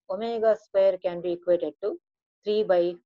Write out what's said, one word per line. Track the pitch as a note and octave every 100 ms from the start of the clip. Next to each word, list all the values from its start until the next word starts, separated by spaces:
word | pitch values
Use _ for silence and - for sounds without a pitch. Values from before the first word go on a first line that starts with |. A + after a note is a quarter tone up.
| _
omega | F#3+ A#3 A#3 A3 G#3+
square | _ G3 G3 F#3
can | F3+ F3
be | F3
equated | F3 F3 F3 D#3 -
to | G3+ F4 _ _ _ _
three | G#3 G#3
by | G#3 F3+ F3 F3